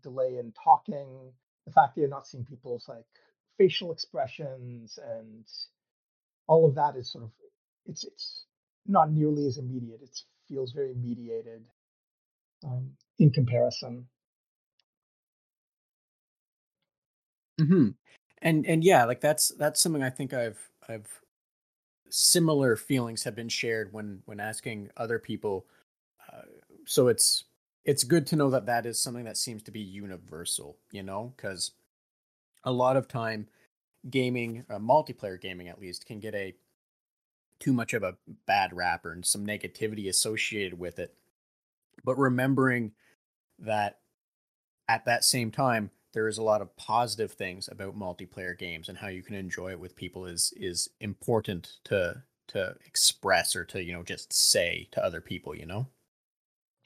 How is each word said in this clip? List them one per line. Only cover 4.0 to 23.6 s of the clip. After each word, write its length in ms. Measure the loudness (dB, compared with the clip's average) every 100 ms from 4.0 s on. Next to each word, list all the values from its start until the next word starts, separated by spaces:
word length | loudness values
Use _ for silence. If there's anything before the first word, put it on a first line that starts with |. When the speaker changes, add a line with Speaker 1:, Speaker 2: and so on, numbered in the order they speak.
| -8 -4 -6 -6 -10 -10 -12 -14 -16 -16
Speaker 1:
and 460 | -12 -12 -12 -20 -18 -16 -16 _ _ _ _ _ _ _ 4
all 180 | 8 8
of 80 |
that 220 | 6 0 0
is 140 | -10
sort 120 | -12
of, 60 | -14 -16 -20 _ _ _ -16
it's, 180 | -14
it's 420 | -14 -12 -12 -12 -20 _ _ _ 2
not 260 | 4 6
nearly 340 | 4 4 2 0
as 120 | -2
immediate. 440 | -6 -8 -8 -14
It 180 | -18 -20 -20 _ -12
feels 240 | -8 -6
very 220 | -4 -4
mediated, 680 | -4 -6 -6 -6 -8 -8 -18 -20 _ _ _ _ _ _ _ _ _
um, 260 | -8 -6 -6 -12 _ 6
in 100 | 6
comparison. 800 | 8 2 2 2 0 -10 -12 -14 _ _ _ _ _ _ _ _ _ _ _ _ _ _ _ _ _ _ _ _ _ _ _ _ _ _ _ _ _ _ _ _ _ _ 0
Speaker 2:
Mm-hmm. 300 | 6 8 6 4 _ _ _ -2
And, 240 | 2 4 4
and 160 | 4
yeah, 220 | 8 8
like, 160 | 6 4
that's, 300 | 2 2 0
that's 300 | 2 0 2
something 220 | 0 2
I 80 | -2
think 220 | -4 -6
I've, 260 | -2 -4 -6 -20 _ -14
I've, 320 | -14 -14 -20 _ _ _ _ _ _ _ _ -8
similar 680 | 2 4 6 6 4 4 2
feelings 480 | 2 0 0 -4
have 100 | -8
been 140 | -6 -6
shared 440 | -4